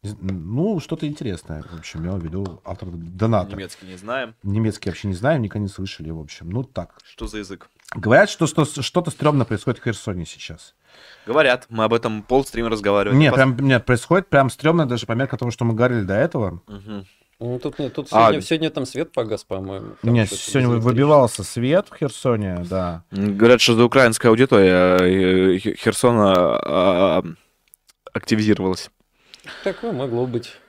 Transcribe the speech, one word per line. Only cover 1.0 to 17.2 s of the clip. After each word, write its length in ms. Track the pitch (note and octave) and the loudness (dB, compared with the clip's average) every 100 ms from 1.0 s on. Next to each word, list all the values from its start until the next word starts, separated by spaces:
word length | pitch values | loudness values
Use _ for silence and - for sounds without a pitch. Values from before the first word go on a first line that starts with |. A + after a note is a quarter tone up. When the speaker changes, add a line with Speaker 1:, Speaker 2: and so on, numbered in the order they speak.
| D3+ | -8
Speaker 1:
интересное, 560 | D3 C3 F2+ - D#2 | -8 -8 -10 -12 -14
в 120 | D#2 E2 | -14 -18
общем, 220 | - D#2+ | -16 -10
я 40 | E2 | -8
имел 100 | F#2+ | -8
в 60 | |
виду 360 | E2 F2+ G2 E2 | -8 -8 -10 -12
автор 240 | - F#2 F#2 | -14 -14 -12
доната. 640 | E2+ E2 F#2 A2 A2 F2+ | -14 -14 -4 0 0 -2
Speaker 2:
Немецкий 340 | G2+ F#2+ - F#2+ | -10 -12 -16 -20
не 100 | F#2 | -18
знаем. 360 | G2+ B2+ A#2+ A2 | -10 -8 -8 -12
Speaker 1:
Немецкий 460 | G2+ G2+ A2 G2+ - | -6 -2 -2 -4 -8
вообще 200 | E2 G2+ | -8 -8
не 60 | |
знаем, 280 | F2+ A#2+ D#3 | -4 -2 -2
никогда 200 | G#2+ G#2+ | -2 -6
не 40 | G2+ | -8
слышали, 420 | - F#2+ - D#2 | -8 -12 -12 -12
в 80 | D#2+ | -12
общем, 300 | D2+ - E2 | -14 -16 -8
ну, 140 | G#2 | -8
так. 340 | C3 - F2 _ | -8 -10 -14 _
Speaker 2:
Что 220 | _ - A2+ | _ -14 -12
за 120 | A2 | -12
язык? 300 | G2 F#2+ - _ - | -12 -16 -20 _ -16
Speaker 1:
Говорят, 360 | - G#2+ C3 G3+ | -6 2 4 2
что, 160 | - D#3+ | 0 -2
что, 180 | - | 0
что-то 460 | D3 - - F3+ E3+ | -4 -4 -6 -4 -6
стремно 340 | - D3+ C#3+ | -2 0 0
происходит 340 | A#2 G#2+ - A#2+ | -2 -4 -4 -6
в 40 | |
Херсоне 400 | - A2 - F2+ | -6 -8 -8 -8
сейчас. 500 | E2 - - D#2+ - _ _ _ - - - | -10 -14 -18 -20 -20 _ _ _ -20 -20 -4
Speaker 2:
Говорят, 400 | C3 C#3+ B2 - | 2 2 2 -2
мы 160 | A2 | -2
об 80 | A2 | 2
этом 300 | A2+ A#2 G#2+ | 2 0 -6
полстрима 480 | G2+ B2+ C3+ A#2 A#2 | 0 0 0 -4 -4
разговаривали. 460 | G#2+ G2+ G2+ G2+ B2+ | -2 2 2 4 4
Speaker 1:
Нет, 160 | D3+ | 4
Speaker 2:
Пос- 40 | B2+ | 4
Speaker 1:
прям, 200 | C3+ B2 | 2 2
нет, 260 | C3+ B2+ | 2 2
происходит 440 | - B2 - F3 F#3 | 2 -2 2 -2 2
прям 200 | C#3+ C3+ | 2 2
стремно, 360 | - D3+ E3+ C#3+ | 0 0 2 0
даже 180 | A#2+ - | -4 -4
по 60 | |
мере 140 | A#2 C3 | -4 -4
того, 220 | G#2 A#2+ | -4 -6
что 140 | A#2 A#2 | -2 -2
мы 80 | |
говорили 280 | A2 B2 A#2+ | 2 0 0
до 100 | F#2+ | -2
этого. 480 | G2 D#3 D#3+ G2+ F2 _ | 0 0 -2 -6 -6 _
Speaker 2:
Мгм. 380 | G2+ G2+ G#2 F#2+ _ | -18 -14 -14 -14 _